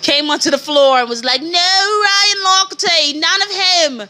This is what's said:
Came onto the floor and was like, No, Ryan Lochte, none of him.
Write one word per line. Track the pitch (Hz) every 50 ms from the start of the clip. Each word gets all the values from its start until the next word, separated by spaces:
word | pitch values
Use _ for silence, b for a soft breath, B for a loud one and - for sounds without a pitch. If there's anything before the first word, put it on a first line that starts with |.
Came | - - - 285 302 294
onto | 294 - - -
the | 277
floor | 269 277 - 302 285 277 269 262 254
and | 247 233
was | 233 233 226
like, | 254 247 262
No, | 269 330
Ryan | 349 349 349 359 381 381 392 403 427 415 415 403 392 403 403 415 403 403 392
Lochte, | 381 381 381 381 381 - - - 403 339 330 311 294 285 302
none | 320 330 359 392
of | 392 403
him. | 403 370 392 370 370 349 330 302 269 233 208 -